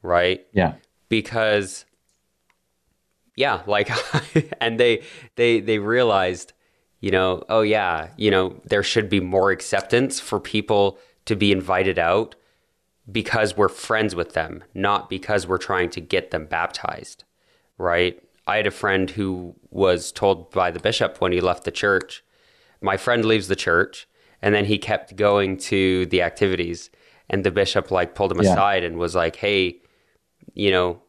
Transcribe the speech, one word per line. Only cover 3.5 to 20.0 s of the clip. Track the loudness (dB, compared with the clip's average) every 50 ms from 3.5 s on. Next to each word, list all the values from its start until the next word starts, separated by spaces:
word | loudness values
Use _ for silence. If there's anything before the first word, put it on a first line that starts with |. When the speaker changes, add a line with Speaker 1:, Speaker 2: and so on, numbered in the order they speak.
| 0 -4 -2
Speaker 1:
like, | 0 0 0 0 0 -2 -6 -4 -2 -2 -4 -4
<laughs> | 0 0 -2 0 0 -8 -4
and | -4 -2 2 4
they, | 4 4 4 2 -2 -14 -20 -20 -20 -14 _
they, | 2 2 4 4 2
they | 2 0 -2 0
realized, | 0 0 2 2 2 4 2 2 2 0 -2 -6 -10 -20 _ _ _ _ _ _ _ _ _ _
you | -2 0
know, | 2 2 2 2 0 -2 -2 0
"Oh, | 2 2
yeah, | 2 2 2 0 0 0 -2 -4 -6 -10 -8
you | 0 2 2
know, | 4 2 0 0 -6 -12 -4
there | 0 0 0
should | 0 2 0 0 0 2
be | 0 -2
more | 0 2 2 2 4 2
acceptance | 2 0 -2 -4 -4 -4 0 0 2 2 2 0 -4 -8
for | -6 -4 -6 -6
people | -4 -2 -4 -4 0 2 2 2 2 2 0 -6 -20 _ _ _ _
to | -6 -2
be | 2 2 2
invited | 2 2 0 0 0 2 2 2 0 0
out | 2 2 2 0 0 -2 -10 _ _ _ _ _ _ _ _ _ _ _ _ _ _ -6
because | -6 -4 -4 0 0 0 0 0 2
we're | 2 2 2
friends | 2 -4 -4 -2 0 0 0 0 -2
with | -4 -6 -4 -4
them, | -4 -4 -4 -8 -16 -18 _ _
not | -2 0 0 0 0 -2 -6
because | -10 -8 -4 -2 -2 -2 0
we're | -2 -4 -4
trying | -2 -2 -2 -2 -2 -2
to | -4 -10
get | -6 -2 -2 -2 -2 -2
them | -8 -8 -6
baptized," | -6 -4 -4 -4 -6 -8 -8 -8 -8 -8 -8 -14 -18 -20 _ _ _ _ _ _ _ _ _ _ _ _ -4
right? | -2 0 2 2 0 0 -2 -6 _ _ _ _ _
I | -2 -2
had | 0 0
a | -2
friend | -4 -2 -2 0 0 0 0 -2
who | -4 -4 -4 -4 -4 -6 -10 -14 -18 _ _ _
was | 0 2 2 4 2 0